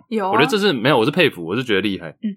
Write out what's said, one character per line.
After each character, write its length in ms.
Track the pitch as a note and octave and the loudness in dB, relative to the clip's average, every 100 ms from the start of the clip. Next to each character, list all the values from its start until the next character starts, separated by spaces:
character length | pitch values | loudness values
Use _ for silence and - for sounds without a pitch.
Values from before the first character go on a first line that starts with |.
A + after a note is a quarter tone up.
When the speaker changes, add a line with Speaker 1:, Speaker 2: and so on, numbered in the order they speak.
| - | -8
Speaker 1:
有 160 | A3 F#3+ | -4 0
啊。 60 | |
Speaker 2:
我 40 | A#2 | 2
觉 60 | |
得 60 | D#3+ | 2
这 100 | G#3 | 2
是， 160 | G3+ | 0
没 160 | C3 A#2+ | 0 2
有， 80 | C3+ | 2
我 80 | A2 | 2
是 60 | |
佩 180 | F3+ C#3 | 2 0
服， 160 | F#2 E2 | 0 -6
我 100 | A#2 | -4
是 80 | |
觉 120 | C3 F#2+ | 0 0
得 60 | |
厉 180 | G#2 F#2 | 0 -4
害。 100 | E2 | -8
Speaker 1:
嗯 200 | - G#3+ | -10 -10